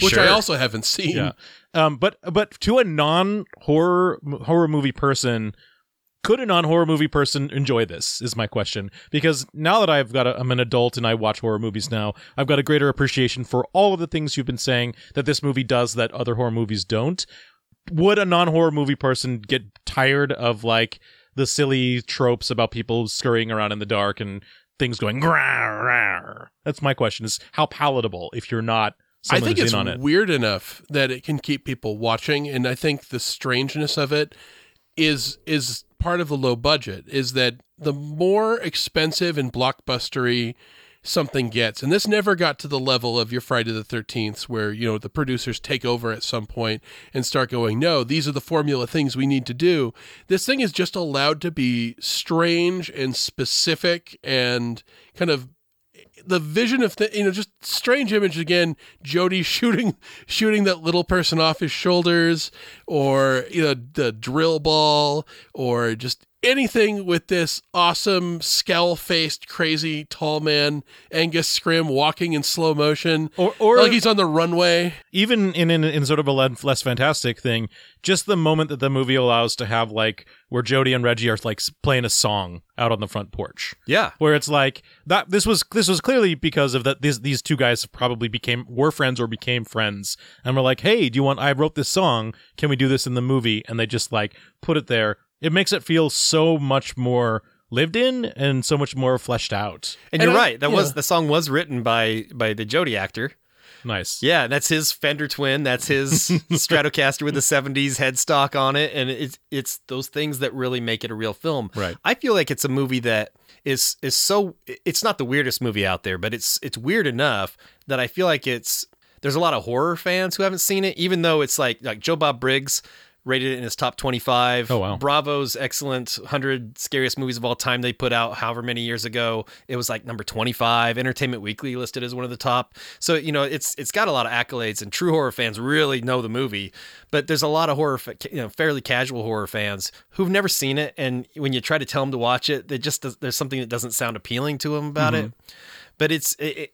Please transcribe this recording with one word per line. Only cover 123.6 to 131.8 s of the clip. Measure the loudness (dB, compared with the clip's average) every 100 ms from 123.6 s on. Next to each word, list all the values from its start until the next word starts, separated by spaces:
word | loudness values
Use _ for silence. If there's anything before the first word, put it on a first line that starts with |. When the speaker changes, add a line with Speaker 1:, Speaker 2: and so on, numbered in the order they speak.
Speaker 2:
his | -6 -2
top | -4 -2
twenty-five. | -4 -2 2 2 4 2 0
Speaker 3:
Oh, | 0
wow. | 0 0
Speaker 2:
Bravo's | 2 2 2 -2 -2 -4
excellent | -4 -4 -4 -4 -4 -8 -4
hundred | -4 -2 -2 -6 -12
scariest | -4 -2 -2 -2
movies | -4 -4
of |
all | -4
time | -2 -2 -2
they | -2
put | -2 0
out | 0 0 -2
however | -4 -4
many | -6 -4
years | -4 -4
ago. | -4 -4 -2 -4 -6 -16 -8
It | -6
was, | -4
like, | -6 -8
number | -10
twenty-five. | -8 -4 -4 0 2 2 2 0
Entertainment | -2 -2 -4 -4
Weekly | -6 -8 -8
listed | -6